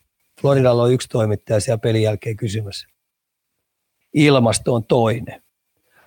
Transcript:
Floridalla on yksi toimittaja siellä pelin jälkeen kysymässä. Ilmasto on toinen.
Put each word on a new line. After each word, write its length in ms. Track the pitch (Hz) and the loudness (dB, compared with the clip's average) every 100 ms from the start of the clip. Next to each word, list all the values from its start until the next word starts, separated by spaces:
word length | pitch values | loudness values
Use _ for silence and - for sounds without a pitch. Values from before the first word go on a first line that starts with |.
| _ _ _ _ | _ _ _ _
Floridalla 420 | 139 139 127 120 | 0 2 4 4
on 100 | 120 | 2
yksi 160 | 127 - | 0 -2
toimittaja 520 | 123 110 104 - 110 | -2 -2 -2 -2 -2
siellä 180 | - 113 | -2 -2
pelin 240 | 120 110 | -2 0
jälkeen 340 | 107 104 - 104 | 0 -2 -6 -8
kysymässä. 500 | 117 107 101 - - _ _ _ _ _ _ _ _ _ _ _ _ | -6 -6 -10 -12 -18 _ _ _ _ _ _ _ _ _ _ _ _
Ilmasto 600 | 147 147 135 117 101 - | 2 4 4 2 0 -2
on 100 | 123 | -4
toinen. 580 | 110 131 113 120 117 - _ _ _ _ _ _ | 0 0 0 -2 -8 -16 _ _ _ _ _ _